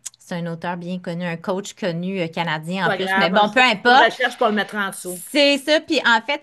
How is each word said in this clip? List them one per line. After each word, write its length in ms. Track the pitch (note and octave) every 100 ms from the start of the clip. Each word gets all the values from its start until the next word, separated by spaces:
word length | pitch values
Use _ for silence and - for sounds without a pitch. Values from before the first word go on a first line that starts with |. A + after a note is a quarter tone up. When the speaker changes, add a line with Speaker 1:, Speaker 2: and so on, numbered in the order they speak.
| - -
Speaker 1:
C'est 180 | - F3
un 100 | E3+
auteur 300 | E3 F3 F3+
bien 220 | F3 F#3
connu, 260 | F3+ E3+
un 120 | F3+ E3
coach 380 | F#3+ F#3+ G3+
connu, 460 | - G3 E3 F3+ F#3+
euh, 80 | E3
canadien 580 | E3+ E3 D#3 D#3+ F#3+ F#3
en 20 |
Speaker 2:
Pas 60 | F#3+
Speaker 1:
plus, 100 | F#3+
Speaker 2:
grave, 100 | F#3+
Speaker 1:
mais 140 | G3
bon, 180 | G#3 G#3
Speaker 2:
je 40 |
Speaker 1:
peu 80 | B3+
Speaker 2:
fais 120 | B3+ G#3+ A#3+
une 100 | B3+
Speaker 1:
importe. 60 |
Speaker 2:
recherche 320 | A3+ A3 B3 -
pour 80 | A#3
le 40 |
mettre 220 | G#3 F#3+ G#3
en 140 | G3
dessous. 300 | - F3+ F3+ -
Speaker 1:
C'est 280 | D4 C#4+ C#4
ça, 220 | C#4 D#4
puis 180 | D#4 D4+ A#3
en 140 | A3+
fait, 220 | A3+ D4